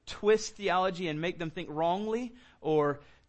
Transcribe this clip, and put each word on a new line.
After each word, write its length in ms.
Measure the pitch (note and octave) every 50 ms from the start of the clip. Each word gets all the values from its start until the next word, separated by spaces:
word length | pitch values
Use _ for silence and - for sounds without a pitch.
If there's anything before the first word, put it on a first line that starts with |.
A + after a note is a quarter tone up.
| _
twist 500 | - - - - G#3 A3 A3 A3 - -
theology 500 | - G3+ F#3 F3 F#3 F#3 F#3+ F3+ E3+ F#3
and 140 | E3 D3+ D3+
make 180 | D#3+ F3+ E3+ D#3
them 120 | E3+ D#3+
think 180 | - F3+ E3 C3
wrongly, 640 | D3 D3+ E3 E3+ F3 G3 G#3+ A3 A3 A#3 B3+ A#3 - - - - - _
or 380 | - D3+ D#3 D3+ D3 C#3+ C#3+ C3 - - - - _